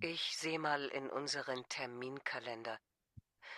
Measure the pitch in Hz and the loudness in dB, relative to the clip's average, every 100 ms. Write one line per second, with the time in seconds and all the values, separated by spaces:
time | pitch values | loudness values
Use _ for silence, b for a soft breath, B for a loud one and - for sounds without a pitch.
0 | 165 165 - - 160 160 156 143 139 135 | -2 0 0 0 2 4 4 4 4 0
1 | 135 135 143 143 139 127 - - 127 120 | 0 0 0 0 0 -2 0 -2 -2 -2
2 | 131 139 - 127 120 113 113 110 _ _ | -4 -2 -2 -2 -2 -2 -2 -4 _ _
3 | _ - _ _ B | _ -20 _ _ B